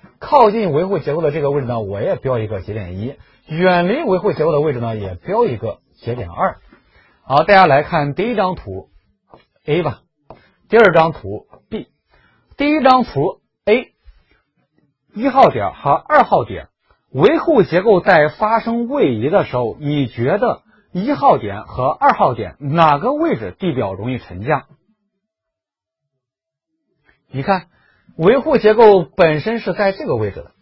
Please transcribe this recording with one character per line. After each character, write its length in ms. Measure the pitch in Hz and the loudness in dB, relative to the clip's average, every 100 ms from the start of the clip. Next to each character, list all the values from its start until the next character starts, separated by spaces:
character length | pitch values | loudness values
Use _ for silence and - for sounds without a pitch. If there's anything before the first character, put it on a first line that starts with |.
| - _ | -12 _
靠 300 | - 285 214 | 0 4 4
近 220 | 226 190 | 2 -2
维 120 | 147 | -2
护 140 | 190 185 | -2 -4
结 160 | 147 | -4
构 80 | 156 | -2
的 100 | 156 | -2
这 80 | 156 | -2
个 100 | 143 | -2
位 100 | 143 | -2
置 60 | 120 | -4
呢， 140 | 117 | -6
我 200 | 101 101 | -6 -4
也 160 | 131 185 | -4 -4
标 220 | 131 123 | -4 -4
一 80 | 107 | -4
个 120 | 101 | -8
节 120 | 90 | -8
点 240 | 107 90 92 | -10 -10 -10
一； 180 | 123 - _ _ - | -10 -12 _ _ -10
远 420 | 160 185 180 175 | 0 2 2 0
离 140 | 269 | -2
维 160 | 285 185 | -2 -2
护 140 | 202 | -2
结 120 | 147 | -2
构 80 | 156 | 0
的 80 | 147 | 0
位 120 | 156 | -2
置 80 | 123 | -4
呢， 160 | 117 110 | -6 -6
也 180 | 95 | -10
标 300 | 90 - 214 | -10 -4 -2
一 120 | 220 110 | -2 -2
个 220 | 110 - _ _ | -8 -10 _ _
节 180 | 113 | -10
点 140 | 123 87 | -10 -10
二。 280 | 87 180 - _ _ _ _ _ _ | -6 -6 -6 _ _ _ _ _ _
好， 220 | - 139 | -2 2
大 100 | 165 | 4
家 120 | 190 175 | 6 6
来 160 | 139 | 4
看 320 | 147 165 143 | 2 -2 -4
第 160 | 139 220 | -4 -4
一 40 | |
张 220 | 220 185 175 | -2 -4 -6
图 320 | 101 95 - _ _ _ _ - _ _ | -12 -14 -16 _ _ _ _ -20 _ _
A 180 | - 160 | -4 -2
吧， 160 | 151 104 _ _ - - _ _ - | -2 -8 _ _ -20 -20 _ _ 0
第 80 | 220 | 4
二 160 | 208 | 6
张 200 | 165 165 | 4 2
图 340 | - 98 104 - _ - | -2 -12 -12 -16 _ -14
B。 180 | 214 - _ _ _ _ _ _ - | -14 -14 _ _ _ _ _ _ -4
第 140 | 294 | 0
一 120 | 302 | 4
张 220 | 262 254 | 4 4
图 360 | 233 139 160 - _ _ | 2 -4 -4 -6 _ _
A， 280 | - 247 - _ - - _ _ _ _ _ _ _ _ _ | 0 0 -2 _ -20 -20 _ _ _ _ _ _ _ _ _
一 140 | 202 262 | -6 0
号 220 | 262 185 | 4 4
点 220 | 120 98 | 2 -4
和 180 | - 139 | -4 -2
二 320 | 156 - 294 | -2 2 2
号 200 | - 175 | 2 0
点， 240 | 117 87 69 _ _ _ _ | -2 -8 -14 _ _ _ _
维 260 | 131 202 320 | 2 2 2
护 240 | - 277 | 2 2
结 200 | 160 170 | 2 0
构 180 | 214 185 | 2 2
在 280 | - 170 151 | 4 2 2
发 320 | - 214 226 | -2 -2 -2
生 280 | 226 233 240 | -2 -6 -4
位 260 | 285 160 | 0 0
移 140 | 110 135 | 0 0
的 160 | 190 | 0
时 120 | 147 123 | 0 -4
候， 200 | 117 - | -4 -6
你 260 | 147 147 123 | -4 -4 -4
觉 320 | - 123 202 | -4 -2 0
得 240 | 240 - _ _ _ | -2 -4 _ _ _
一 200 | 175 233 | -6 -4
号 260 | 277 277 139 | 0 2 2
点 240 | 107 98 | -2 -10
和 260 | - - 131 | -10 -4 -4
二 260 | - 277 | 0 0
号 200 | 208 165 | 2 0
点 220 | 117 92 - | -2 -8 -10
哪 400 | 139 165 160 143 | -4 2 2 2
个 140 | 226 | -2
位 240 | 294 330 151 | -2 -2 -4
置 180 | 95 - | -8 -8
地 140 | 180 | -4
表 220 | 127 101 | -4 -4
容 180 | 95 117 | -6 -8
易 60 | 123 | -8
沉 240 | - 92 | -10 -10
降？ 220 | 117 143 - _ _ _ _ _ _ _ _ _ _ _ _ _ 147 135 117 _ _ _ _ _ _ _ _ _ _ | -4 -4 -6 _ _ _ _ _ _ _ _ _ _ _ _ _ _ _ _ _ _ _ _ _ _ _ _ _ _
你 120 | 131 | -6
看， 260 | 170 185 - _ _ _ _ - | -4 -4 -6 _ _ _ _ 0
维 220 | 170 262 | 2 2
护 200 | 302 262 | 2 2
结 160 | 208 | 4
构 300 | 214 220 190 | 6 6 6
本 360 | - - 165 151 | 2 2 2 2
身 200 | 208 226 | -4 -6
是 120 | 202 | -4
在 200 | 180 196 | -2 -2
这 120 | 196 | -2
个 120 | 269 120 | -4 -4
位 140 | 104 | -4
置 120 | 85 | -8
的 80 | - _ | -16 _